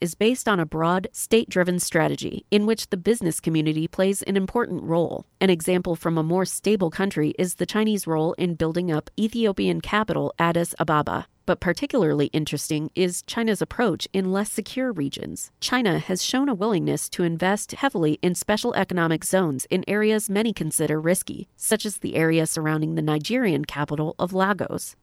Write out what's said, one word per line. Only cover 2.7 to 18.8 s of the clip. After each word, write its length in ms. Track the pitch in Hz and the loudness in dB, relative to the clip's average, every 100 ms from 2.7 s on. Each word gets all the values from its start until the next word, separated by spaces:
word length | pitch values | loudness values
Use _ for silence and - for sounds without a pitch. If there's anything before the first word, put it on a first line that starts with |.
| 220 - | 0 -2
the 60 | 185 | -2
business 420 | 170 233 170 - | 0 0 0 -2
community 480 | - 160 156 156 165 | 0 2 2 0 -2
plays 340 | - 190 196 | 0 0 0
an 140 | - 196 | 0 0
important 460 | 190 240 233 - | 2 0 -2 -4
role. 420 | - 165 165 - - _ | -2 0 0 -4 -10 _
An 80 | 190 | 4
example 460 | 175 165 180 180 | 4 4 0 0
from 240 | 165 170 165 | -2 0 0
a 60 | |
more 200 | 156 180 | 2 2
stable 460 | 180 - 196 208 170 | 0 -2 0 2 2
country 440 | - 196 160 151 - | 0 -2 2 0 0
is 160 | 180 | -2
the 120 | - 180 | -2 -2
Chinese 380 | 214 220 208 | 0 2 0
role 280 | 165 156 160 | 0 0 0
in 240 | - 175 160 | 0 -2 0
building 340 | 160 165 180 | 0 0 0
up 200 | 151 - - | -2 -4 -4
Ethiopian 640 | 214 233 220 190 190 165 | -2 0 0 2 0 0
capital 540 | - 208 220 151 143 - | 0 -2 0 -2 -2 0
Addis 340 | 170 170 143 - | 2 2 0 -2
Ababa. 480 | 156 151 147 95 - _ | 2 2 2 -4 -6 _
But 140 | - 175 | -2 0
particularly 680 | 180 170 285 269 160 147 143 | 0 -2 0 2 2 2 2
interesting 680 | 156 151 147 - 151 156 | 0 -2 -4 -2 -2 -2
is 300 | - 180 175 | 0 0 -2
China's 360 | - - 226 202 | -6 -2 0 0
approach 460 | - - 240 160 - | -2 0 0 0 -2
in 180 | 190 185 | -2 0
less 220 | 196 208 | 0 -2
secure 400 | - 214 - 262 | -4 -6 -4 -4
regions. 580 | 185 139 - - - - _ | -2 -4 -6 -10 -10 -14 _
China 400 | - 254 226 156 | -2 0 2 0
has 240 | 156 185 | 0 -2
shown 260 | - 262 285 | 0 0 0
a 60 | |
willingness 540 | 196 214 185 147 147 - | 0 0 2 0 -2 -4
to 160 | - | -2
invest 480 | 170 165 185 208 - | -2 0 0 0 -4
heavily 480 | - 277 - 156 151 | -4 -2 2 0 2
in 140 | 175 175 | 0 0
special 360 | - 214 240 | 0 0 0
economic 500 | - | -2